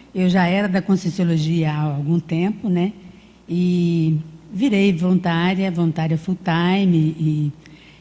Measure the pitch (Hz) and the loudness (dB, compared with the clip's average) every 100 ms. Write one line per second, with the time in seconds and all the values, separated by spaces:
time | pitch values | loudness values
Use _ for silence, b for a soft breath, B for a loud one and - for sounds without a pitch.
0 | B - 185 185 175 190 208 185 - 190 | B -2 2 2 2 2 0 0 0 0
1 | 180 156 175 165 151 170 156 151 151 143 | 0 -2 0 0 0 0 0 -2 -2 -2
2 | 147 170 160 165 180 208 208 175 185 - | -2 -2 -2 -2 -2 -2 -2 0 -2 -6
3 | B B B B - 175 180 180 175 170 | B B B B -6 -2 0 2 2 2
4 | 160 156 156 - - 185 269 202 196 170 | 0 0 -4 -16 -12 -2 0 2 2 2
5 | 180 185 180 165 175 190 190 170 165 156 | 2 2 2 0 0 0 -2 0 0 0
6 | 160 160 160 185 - 165 175 190 196 170 | -2 -2 -4 -6 -2 0 2 2 2 2
7 | 156 156 156 151 147 - B B B B | 2 0 -2 0 -2 -6 B B B B